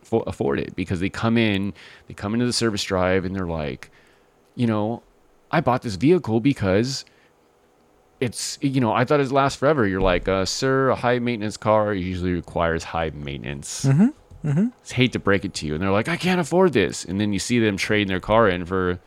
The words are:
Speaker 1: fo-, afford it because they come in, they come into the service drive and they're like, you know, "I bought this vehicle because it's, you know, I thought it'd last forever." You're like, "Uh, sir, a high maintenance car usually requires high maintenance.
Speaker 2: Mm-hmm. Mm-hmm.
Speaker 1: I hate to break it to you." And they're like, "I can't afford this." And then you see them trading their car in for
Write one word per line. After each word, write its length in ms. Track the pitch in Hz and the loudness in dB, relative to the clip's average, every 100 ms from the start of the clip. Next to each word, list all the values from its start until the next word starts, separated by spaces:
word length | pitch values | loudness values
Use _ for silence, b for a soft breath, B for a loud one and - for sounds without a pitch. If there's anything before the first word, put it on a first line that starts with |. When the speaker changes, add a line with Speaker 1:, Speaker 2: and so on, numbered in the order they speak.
Speaker 1:
fo-, 160 | - 113 | -2 -2
afford 380 | - - - 69 | -2 -2 -2 -2
it 160 | - - | -4 -6
because 240 | 92 90 | -4 -2
they 100 | 98 | -4
come 280 | - 113 117 | -2 0 2
in, 360 | 110 98 101 - B B B | 2 0 -2 -8 B B B
they 60 | |
come 200 | - 101 113 | -10 -4 -2
into 100 | 123 | -2
the 80 | |
service 300 | 113 117 101 | 0 0 -2
drive 420 | - 95 90 95 90 | -2 0 2 0 -2
and 100 | 95 | -6
they're 120 | 90 | -6
like, 420 | 82 73 65 - b b b b b _ - | -4 -6 -8 -14 b b b b b _ -2
you 120 | 120 | 0
know, 340 | 107 104 117 - _ _ _ _ | 0 -2 -4 -12 _ _ _ _
"I 80 | 156 | -2
bought 220 | 135 123 | 0 0
this 140 | 123 92 | -2 0
vehicle 440 | 135 180 123 113 | 4 4 2 2
because 640 | 123 135 101 95 127 135 - b b _ _ _ _ _ _ _ _ - | 2 2 2 2 0 -4 -10 b b _ _ _ _ _ _ _ _ -6
it's, 360 | 123 - - - | -6 -4 -10 -4
you 180 | 143 131 | -2 2
know, 140 | 117 | 2
I 100 | 101 | 2
thought 160 | 123 151 | 2 2
it'd 120 | 139 | 2
last 240 | 139 135 - | 2 0 2
forever." 280 | 135 151 101 | 2 2 2
You're 140 | 95 | 2
like, 300 | 95 90 - | 2 2 0
"Uh, 160 | 95 92 | 0 0
sir, 440 | - 135 135 135 | -2 0 2 2
a 60 | 104 | 0
high 240 | 123 123 | 0 0
maintenance 380 | 120 120 104 - | 0 -4 -6 -4
car 360 | 110 107 104 | 2 2 2
usually 380 | 101 90 90 90 | -2 -2 -2 -2
requires 540 | 87 - 85 85 82 - | -2 -4 -2 0 0 -4
high 240 | 82 82 | -4 -4
maintenance. 720 | 76 71 69 58 71 - - 135 | -6 -10 -10 -8 -10 -10 -2 2
Speaker 2:
Mm-hmm. 640 | 139 233 - - - 151 | 4 4 2 -18 -8 -4
Mm-hmm. 180 | 143 233 - - | 0 0 -4 -6
Speaker 1:
I 40 | |
hate 180 | - 127 | 0 0
to 60 | 104 | 2
break 240 | - 98 | 2 0
it 100 | 98 - | 0 -6
to 100 | 76 | -4
you." 60 | |
And 100 | 76 | -2
they're 80 | 95 | 0
like, 160 | 101 117 | 0 0
"I 80 | 170 | -2
can't 240 | 175 180 | 0 0
afford 320 | 151 175 185 | 0 2 4
this." 320 | 123 78 60 | 4 0 -2
And 160 | - 95 | -6 -2
then 140 | 104 | -2
you 60 | 98 | -2
see 200 | - 120 | 0 0
them 160 | 110 98 | 2 0
trading 320 | - 107 101 | 0 0 0
their 140 | 92 | -2
car 260 | - 110 110 | 2 4 4
in 180 | 90 85 | 2 -2
for 340 | 92 90 90 | -2 0 -2